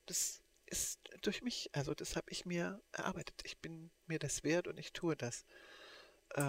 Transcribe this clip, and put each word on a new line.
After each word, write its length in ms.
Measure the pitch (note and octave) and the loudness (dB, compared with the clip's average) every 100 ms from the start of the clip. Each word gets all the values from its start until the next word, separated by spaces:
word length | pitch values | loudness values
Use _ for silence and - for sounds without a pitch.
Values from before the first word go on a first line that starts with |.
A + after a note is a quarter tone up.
| - | -2
das 360 | - - - - _ - | 2 2 -2 -14 _ -4
ist 340 | - - - - - | 0 0 -2 -10 -2
durch 200 | G#3+ - | 0 2
mich, 260 | B3 - - | 0 -2 0
also 220 | D3 C#3 | 0 2
das 220 | D3+ - F3 | 0 0 -2
hab 140 | - | -2
ich 160 | - F3+ | -4 0
mir 340 | F3 F3+ G3+ - | 2 2 -2 -6
erarbeitet. 500 | - - F#3 - - | -2 0 0 -4 -8
Ich 140 | - - | -8 -8
bin 320 | D#3+ E3 E3 _ - | -8 -8 -12 _ -2
mir 120 | D#3 | 0
das 240 | C#3 - | 0 2
wert 240 | C#3+ E3+ F3 | 4 4 4
und 100 | E3+ | -4
ich 140 | - | -6
tue 240 | - E3+ D3 | 0 2 2
das. 280 | A#2+ - - - - - - - - - - | 0 -4 -8 -18 -18 -16 -16 -16 -18 -18 -2
Äh, 140 | - | 2